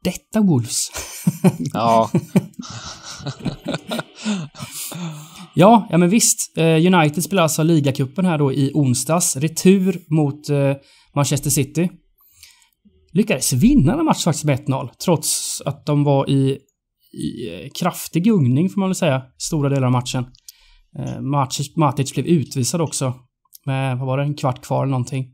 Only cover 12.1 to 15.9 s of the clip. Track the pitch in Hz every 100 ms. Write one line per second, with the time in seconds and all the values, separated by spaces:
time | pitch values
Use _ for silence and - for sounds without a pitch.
12.1 | _ _ _ - _ _ _ _ _ _
13.1 | 170 220 202 - 127 202 285 135 302 311
14.1 | 202 - 151 147 127 - 135 131 _ -
15.1 | 160 - - - - - - -